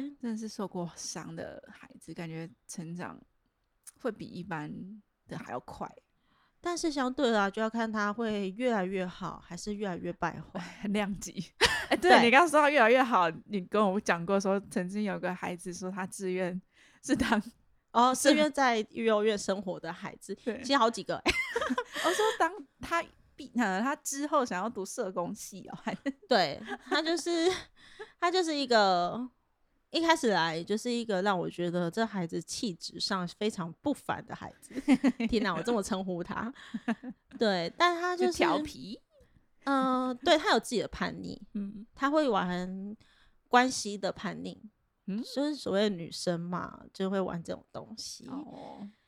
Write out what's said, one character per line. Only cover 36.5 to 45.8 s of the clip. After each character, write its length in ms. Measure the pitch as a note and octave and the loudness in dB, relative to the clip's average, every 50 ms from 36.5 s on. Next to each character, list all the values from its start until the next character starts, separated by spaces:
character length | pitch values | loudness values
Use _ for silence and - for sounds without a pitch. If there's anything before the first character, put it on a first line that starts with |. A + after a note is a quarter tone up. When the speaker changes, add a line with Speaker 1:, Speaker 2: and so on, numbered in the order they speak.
| - - - - - G#3+ - - A3 - - B3 - _ _ _ - - | -8 -12 -14 -12 -12 -8 -4 -6 -6 -6 -8 -16 -16 _ _ _ -4 0
Speaker 2:
对， 340 | A#3 G#3 F#3+ F3 E3 E3+ - | 2 2 2 2 0 -2 0
但 240 | - E4+ F4 F4 E4+ | 2 2 4 2 2
他 160 | F4 F4+ F4+ | 0 -2 0
就 120 | F4 F4+ | 2 2
是 40 | F4+ | 2
Speaker 1:
就 60 | E4 | 2
调 220 | - - - - D4+ | 2 2 2 2 0
皮。 420 | D4+ - - B3+ B3+ F#3+ B3 - _ _ D#5 C#5 - _ _ _ _ _ _ _ - | -2 -4 -10 -12 -12 -12 -12 -14 _ _ _ _ -20 _ _ _ _ _ _ _ -2
Speaker 2:
嗯， 520 | C#4 C#4 C4+ C4 B3+ B3+ B3+ B3+ B3+ B3 | 0 2 2 2 2 2 2 0 -2 -4
对， 200 | A#3+ - F4+ D#4 | 0 4 6 6
他 140 | D#4 D#4 G#4+ | 6 6 4
有 80 | D#4+ A3+ | 4 4
自 160 | - - B3+ | 2 2 -2
己 60 | F#3+ | -2
的 60 | - | -2
叛 360 | - - - F#3 E3+ D#3+ F3+ F#3 | -2 -4 -4 -4 -4 -4 -6 -10
逆。 180 | - - - - - - | -10 -12 -12 -14 -12 -10
Speaker 1:
嗯。 340 | G#3 G3+ G3 G#3+ G3+ A3 - - | -8 -8 -8 -10 -14 -16 -18 -6
Speaker 2:
他 160 | - C#4 C#4 | -2 0 2
会 180 | D4+ D#4 D4+ B3+ | 4 4 4 4
玩 680 | G#3 F#3 F3+ F3+ F3+ F3+ F3+ F#3 F#3 F#3+ F#3+ G3+ A3 - _ _ _ _ _ _ _ _ _ | 4 2 2 0 -2 -4 -4 -6 -8 -8 -10 -12 -12 -14 _ _ _ _ _ _ _ _ _
关 220 | _ - B3 B3+ C4 | _ 6 6 6 4
系 280 | B3+ - - G#3 G#3 | 2 -2 -4 -6 -6
的 140 | G3 G3 F3+ | -4 -4 -6
叛 320 | - - - F3+ E3 D#3 F3 | -4 -4 -6 -8 -8 -8 -10
逆。 180 | F#3 - - - G#3 _ _ _ _ _ _ _ | -12 -12 -14 -18 -20 _ _ _ _ _ _ _
Speaker 1:
嗯？ 160 | F#3+ F#3+ A3 | -6 -6 -6
Speaker 2:
就 220 | C4 - - C4 C#4+ | -6 -6 -4 -2 -2
是 120 | D4+ D4+ | -2 -2
所 180 | B3+ - F#3+ F#3 | -4 -4 -2 0
谓 160 | G3 | 2